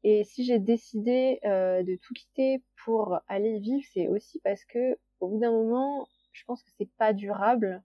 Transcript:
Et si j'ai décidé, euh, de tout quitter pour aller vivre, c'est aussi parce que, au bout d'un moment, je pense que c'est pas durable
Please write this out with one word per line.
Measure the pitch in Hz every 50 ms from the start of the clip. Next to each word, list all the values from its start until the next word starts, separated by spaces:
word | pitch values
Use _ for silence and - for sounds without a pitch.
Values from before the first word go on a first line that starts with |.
| -
Et | 208 214 208 208
si | - - - 247
j'ai | 247 247 226
décidé, | 190 226 233 226 - - - 214 208 240 247 254 262 262 254 - -
euh, | 208 196 190 185 185 185 185 185
de | 180 185
tout | 180 _ - 247
quitter | - - _ _ - 269 262 269 262 _ _ _ - -
pour | - 226 220 214 196 180 165 _
aller | - 196 196 208 226 220 214
vivre, | 202 220 262 277 277 -
c'est | _ 190 170
aussi | - 185 214 - - - - _
parce | 196 202 - _
que, | _ - 240 247 254 247 - _ _ _ _
au | 185 180
bout | 208 214
d'un | 240 233
moment, | 226 226 226 226 240 254 269 277 285 277 - _ _ _ _ _
je | _ - -
pense | - 247 247 _
que | _ _
c'est | _ 208 - _ _
pas | 226 220
durable | 214 196 208 196 202 196 196 220 254 233 214 190 185 185